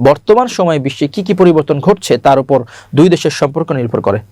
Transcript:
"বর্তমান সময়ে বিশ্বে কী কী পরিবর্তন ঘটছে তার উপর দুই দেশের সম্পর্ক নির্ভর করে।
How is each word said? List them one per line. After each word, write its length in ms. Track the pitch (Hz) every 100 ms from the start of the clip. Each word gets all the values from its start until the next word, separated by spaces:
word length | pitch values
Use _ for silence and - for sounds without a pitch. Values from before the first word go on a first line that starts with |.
"বর্তমান 440 | 127 143 - 220 247
সময়ে 320 | - 175 151
বিশ্বে 300 | 135 - 147
কী 140 | 208
কী 120 | 185
পরিবর্তন 460 | 185 180 156 147 147
ঘটছে 380 | 160 208 - 123
তার 200 | 139 139
উপর 260 | 135 135 117 - _
দুই 140 | 135 180
দেশের 220 | 170 160
সম্পর্ক 420 | - 143 147 165
নির্ভর 280 | 139 120 -
করে। 180 | 101 104 -